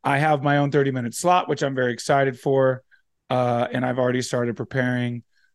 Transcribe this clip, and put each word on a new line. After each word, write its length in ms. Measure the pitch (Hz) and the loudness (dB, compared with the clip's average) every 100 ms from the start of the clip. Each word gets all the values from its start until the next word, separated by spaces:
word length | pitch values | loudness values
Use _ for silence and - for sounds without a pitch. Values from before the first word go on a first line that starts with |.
I 160 | 139 139 | -2 0
have 240 | 156 147 | 2 2
my 140 | 143 143 | 2 2
own 120 | 143 | 2
thirty-minute 460 | 143 139 131 117 | 2 2 -2 -6
slot, 340 | - 175 180 - | -2 2 2 2
which 140 | 143 | -2
I'm 100 | 143 | -2
very 200 | 131 123 | -2 -2
excited 460 | 117 - 139 135 120 | -2 0 2 2 -2
for. 440 | 143 135 131 127 _ _ _ _ - | 0 2 2 0 _ _ _ _ -4
Uh, 360 | 127 123 120 123 | 0 0 0 -2
and 120 | 127 | -2
I've 140 | 127 127 | -2 0
already 240 | 127 127 | 0 0
started 340 | 123 123 120 | -2 -2 -2
preparing 680 | 110 117 135 123 123 123 120 - _ _ | -4 -4 -2 0 -2 -4 -6 -12 _ _